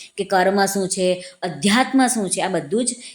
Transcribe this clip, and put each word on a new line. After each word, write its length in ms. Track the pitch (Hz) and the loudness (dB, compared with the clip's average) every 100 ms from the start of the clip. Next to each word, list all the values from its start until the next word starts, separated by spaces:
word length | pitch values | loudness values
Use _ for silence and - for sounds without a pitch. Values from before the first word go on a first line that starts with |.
| - - | -12 -8
કે 60 | |
કર્મ 420 | 190 190 185 196 190 | 0 2 4 2 2
શું 220 | 202 185 | 0 -2
છે, 360 | 190 185 180 - - | 0 0 0 -6 -10
અધ્યાત્મ 640 | 180 143 202 220 262 269 247 | -8 -2 2 2 4 2 2
શું 240 | 233 190 | 0 -2
છે, 100 | 180 | -2
આ 80 | 180 | -2
બધું 360 | 180 147 202 | -2 -2 -2
જ 100 | 247 - - | -2 -6 -16